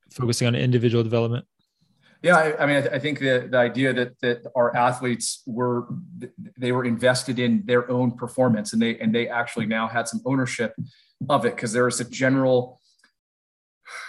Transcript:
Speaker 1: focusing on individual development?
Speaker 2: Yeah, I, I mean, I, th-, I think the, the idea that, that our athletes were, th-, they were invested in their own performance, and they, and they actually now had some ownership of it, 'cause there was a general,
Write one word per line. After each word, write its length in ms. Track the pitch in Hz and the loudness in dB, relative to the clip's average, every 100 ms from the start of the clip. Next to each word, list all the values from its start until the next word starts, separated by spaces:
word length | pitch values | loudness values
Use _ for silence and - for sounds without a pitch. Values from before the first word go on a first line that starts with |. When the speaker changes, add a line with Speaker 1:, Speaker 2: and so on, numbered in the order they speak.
| _ | _
Speaker 1:
focusing 340 | - 120 117 123 | -6 -2 0 0
on 80 | |
individual 480 | 120 127 123 117 117 | 2 2 2 4 2
development? 420 | 113 117 117 120 - _ _ _ _ _ _ _ | 2 0 0 -4 -8 _ _ _ _ _ _ _
Speaker 2:
Yeah, 140 | 165 175 | 4 4
I, 260 | 156 151 | 4 0
I 40 | 143 | 2
mean, 100 | 143 | 2
I, 40 | |
th-, 100 | 131 | 0
I 60 | 135 | -2
think 180 | 151 139 | -4 -2
the, 300 | 135 127 123 | 2 0 2
the 60 | 127 | 2
idea 340 | 120 113 135 | 2 2 0
that, 280 | 123 123 - | 0 -4 -2
that 260 | 123 117 - | -2 -2 -4
our 220 | 131 120 123 | 0 0 2
athletes 640 | 123 127 127 117 - - | 2 0 -2 -4 -4 -10
were, 440 | - 113 123 120 120 131 - 117 | -8 -4 -2 -2 -4 -10 -12 -16
th-, 100 | 120 - 110 - | -16 -16 -18 -6
they 140 | 123 | -2
were 140 | 127 | 0
invested 560 | 123 113 123 127 - 123 | 0 2 2 2 0 -2
in 240 | 120 113 | 2 2
their 260 | 101 123 123 | 2 0 2
own 220 | 123 127 | 0 0
performance, 600 | 120 120 - 127 110 104 | -2 -6 0 2 2 0
and 80 | 113 | 0
they, 160 | 117 113 | 0 0
and 140 | 113 | 0
they 160 | 117 117 | 0 0
actually 380 | 120 120 - 107 | -2 -4 -4 -2
now 220 | 113 113 | -2 -2
had 180 | 117 117 | -4 -4
some 140 | 113 | -6
ownership 480 | 127 135 127 - 113 - - _ _ - 139 | -2 -2 -2 -2 -6 -6 -14 _ _ -10 0
of 160 | 143 | 0
it, 120 | 117 - | 0 -2
'cause 160 | 120 | -4
there 140 | 117 123 | 0 2
was 120 | 120 | 0
a 100 | 117 | -6
general, 720 | - 131 135 131 127 123 - _ _ _ _ _ _ _ _ _ _ - - | -2 0 2 4 2 0 -8 _ _ _ _ _ _ _ _ _ _ -18 -16